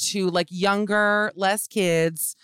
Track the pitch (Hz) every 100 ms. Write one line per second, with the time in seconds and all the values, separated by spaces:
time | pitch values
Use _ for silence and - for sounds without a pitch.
0 | - 202 185 175 175 180 196 202 208 208
1 | 208 208 208 180 190 214 - 214 180 165
2 | 165 160 - -